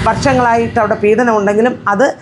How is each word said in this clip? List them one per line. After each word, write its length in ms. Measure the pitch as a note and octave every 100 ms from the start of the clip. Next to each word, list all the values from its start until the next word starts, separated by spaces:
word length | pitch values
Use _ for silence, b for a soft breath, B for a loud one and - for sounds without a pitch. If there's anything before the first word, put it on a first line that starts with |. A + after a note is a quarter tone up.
| A3
വർഷങ്ങളായിട്ട് 680 | A#3 C#4+ B3+ A#3+ A#3 A#3 A#3
അവിടെ 160 | G#3 G#3+ G#3
പീഡനം 300 | A3 B3 G#3+
ഉണ്ടെങ്കിലും 360 | G3+ G#3 A#3+ A#3+ - G3+
അത് 120 | C#4 -